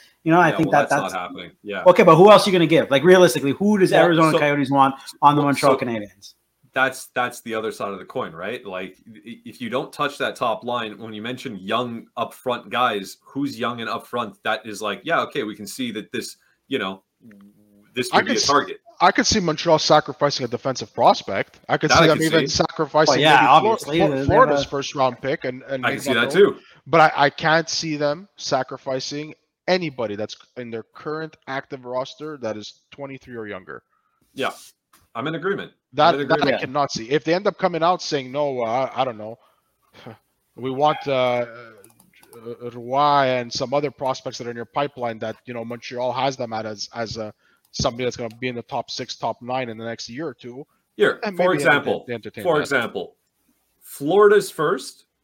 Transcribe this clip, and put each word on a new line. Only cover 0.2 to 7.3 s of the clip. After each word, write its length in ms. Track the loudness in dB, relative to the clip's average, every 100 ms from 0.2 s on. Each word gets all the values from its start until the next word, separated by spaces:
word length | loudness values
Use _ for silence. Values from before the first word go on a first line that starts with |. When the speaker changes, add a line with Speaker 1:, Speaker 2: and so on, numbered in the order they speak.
Speaker 1:
you 80 | 2
know, 80 | 4
I 80 | 4
Speaker 2:
Yeah, 60 | 2
Speaker 1:
think 160 | 2
Speaker 2:
well, 80 | 2
Speaker 1:
that 80 | 2
Speaker 2:
that's 120 | 0
Speaker 1:
that's 100 | -2
Speaker 2:
not 60 | -6
happening. 320 | -8 -12 -16 -16
Yeah. 220 | -10 2
Speaker 1:
Okay, 180 | 4 8
but 140 | 8 10
who 140 | 10
else 120 | 10 8
are 40 |
you 80 | 2
gonna 80 | 4
give? 240 | 4 4
Like, 140 | 4
realistically, 480 | 8 8 8 4 -2
who 260 | 0 0 4
does 140 | 4
Speaker 2:
Well, 100 | 4
Speaker 1:
Arizona 280 | 4 4 4
Speaker 2:
so, 60 | 4
Speaker 1:
Coyotes 300 | 2 0 0
want 260 | 4 2 2 -12 2
on 140 | 4 4
the 40 |
Speaker 2:
well, 60 | 2
Speaker 1:
Montreal 280 | 2 2 2
Speaker 2:
so 60 |
Speaker 1:
Canadiens? 500 | -2 -6 -10 _ -20 _ _ _ _
Speaker 2:
that's, 320 | -2 -2 -4 -10
that's 340 | -6 -6